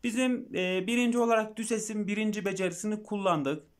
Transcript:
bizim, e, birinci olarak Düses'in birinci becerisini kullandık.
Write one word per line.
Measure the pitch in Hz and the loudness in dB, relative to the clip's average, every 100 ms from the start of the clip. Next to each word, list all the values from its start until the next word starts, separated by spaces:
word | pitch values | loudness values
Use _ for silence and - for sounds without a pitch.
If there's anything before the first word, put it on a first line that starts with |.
bizim, | 240 226 254 247 - | -2 0 0 0 -2
e, | - 180 185 185 | -4 0 0 0
birinci | 240 240 240 | 2 2 4
olarak | 233 226 214 - | 4 4 2 -6
Düses'in | 214 220 220 208 196 | -4 -2 -2 -4 -2
birinci | 208 214 208 | 0 0 0
becerisini | 196 185 185 170 214 214 | -2 0 -2 -2 -4 -4
kullandık. | - 208 190 165 135 151 - | -4 0 2 2 2 -2 -8